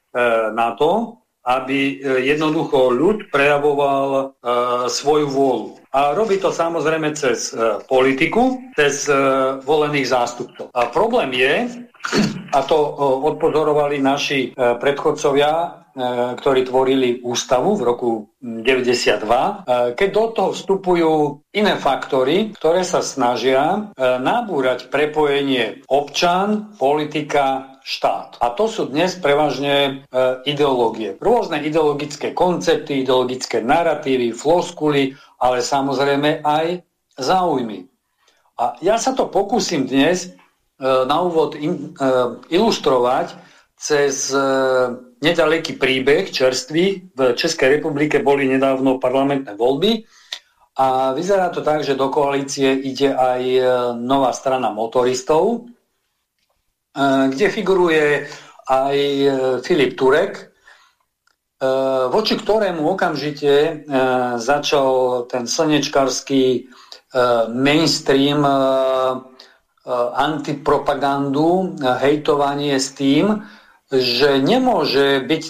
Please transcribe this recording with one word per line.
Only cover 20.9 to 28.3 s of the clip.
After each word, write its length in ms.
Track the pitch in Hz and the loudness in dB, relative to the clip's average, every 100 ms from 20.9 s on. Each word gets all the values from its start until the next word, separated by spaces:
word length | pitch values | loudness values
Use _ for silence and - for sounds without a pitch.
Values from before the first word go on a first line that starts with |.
| 175 160 156 147 - _ | 2 2 2 0 -4 _
iné 240 | 202 202 147 | -2 0 0
faktory, 720 | 143 131 - 131 131 180 214 | 0 -2 -2 0 2 0 -2
ktoré 320 | - 156 180 | -2 0 0
sa 160 | 180 139 | 0 -2
snažia, 960 | - 135 123 117 127 131 156 208 208 | -2 -2 0 0 0 2 2 -2 -6
eh, 240 | - 127 127 | -4 -2 0
nabúrať 720 | 143 226 214 147 131 127 - | 0 -2 -2 -2 -2 -2 -4
prepojenie 960 | 139 151 151 147 143 139 123 107 - - | -2 -2 0 0 0 0 -2 -2 -6 -2
občan, 880 | 139 - - 175 185 208 214 - | -2 -2 -2 0 2 0 -2 -4
politika, 920 | - 135 151 147 156 147 143 135 135 - - | -2 0 0 -2 -6 -2 0 0 -2 -6 -18
štát. 560 | - - 127 98 - | -12 -4 -2 -2 -6